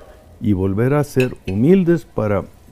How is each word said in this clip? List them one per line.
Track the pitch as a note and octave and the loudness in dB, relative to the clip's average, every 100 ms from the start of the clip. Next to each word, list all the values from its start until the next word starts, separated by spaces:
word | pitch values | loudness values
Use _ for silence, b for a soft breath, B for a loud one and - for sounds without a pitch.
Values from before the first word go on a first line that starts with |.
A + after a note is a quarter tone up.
| B B B - | B B B -8
y | G#2 | -2
volver | F#2+ G2 G2 B2 | 0 0 0 0
a | D3 | 0
ser | C#3+ - B2+ - - | -2 -2 -2 -4 -6
humildes | F#2+ C3+ G3 E3+ E3+ - | 0 2 4 2 -2 -4
para | - G#2+ G2+ - - - | -4 -2 -2 -4 -12 -20